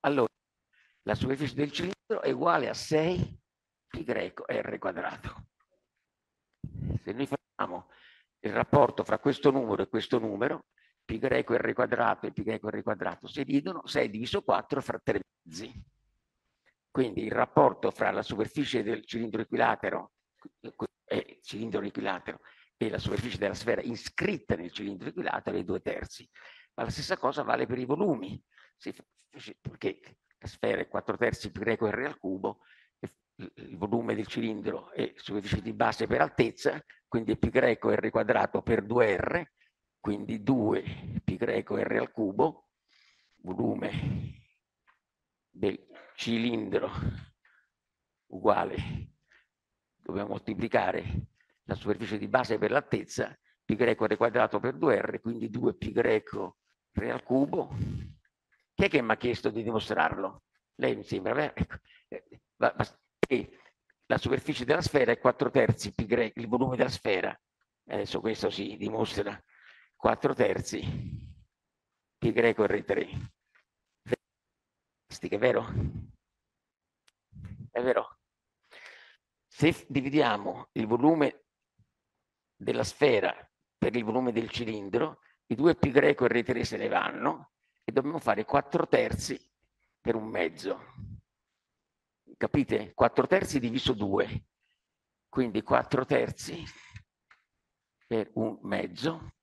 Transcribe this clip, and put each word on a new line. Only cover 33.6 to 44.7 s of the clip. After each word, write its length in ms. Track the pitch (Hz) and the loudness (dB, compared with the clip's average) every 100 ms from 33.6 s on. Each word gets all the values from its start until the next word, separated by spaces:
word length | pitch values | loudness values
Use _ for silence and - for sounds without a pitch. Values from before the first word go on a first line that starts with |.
| 117 - | -16 -6
volume 360 | 101 117 113 | -2 0 0
del 140 | 110 104 | -2 -2
cilindro 640 | - 113 104 107 90 - | -4 -4 -4 -4 -6 -8
è 220 | - - - | -6 -6 -6
superficie 480 | - 101 101 - | -6 -6 -2 -4
di 100 | 104 | -4
base 320 | 104 113 110 110 | 0 0 2 0
per 160 | 123 | 2
altezza, 580 | 147 - 117 - 143 143 - - _ | 2 4 2 4 -2 -2 -10 -20 _
quindi 240 | 113 107 | -2 0
è 60 | 110 | 0
pi 120 | 117 | 4
greco 400 | 127 127 113 110 | 6 4 4 2
R 200 | 104 107 | 2 2
quadrato 500 | 113 107 117 101 - | 0 2 2 2 0
per 240 | - 110 101 | 2 0 2
due 320 | 120 110 95 | 4 4 4
R, 340 | - 175 - _ _ _ _ _ | 0 -2 -4 _ _ _ _ _
quindi 440 | - 104 104 113 | -4 -4 -4 -4
due 400 | 104 131 107 98 - - - - | 0 2 2 0 -4 -10 -8 -6
pi 120 | - 95 | -4 -2
greco 380 | - 107 - 101 | 0 -2 -2 -2
R 220 | 101 110 | 0 0
al 140 | 120 | -2
cubo, 580 | - 104 101 160 - _ _ _ _ _ _ _ _ | -2 -2 2 2 2 _ _ _ _ _ _ _ _
volume 1040 | 90 92 117 107 - - - - - - _ _ _ | -10 -2 -2 -2 -4 -4 -4 -4 -6 -12 _ _ _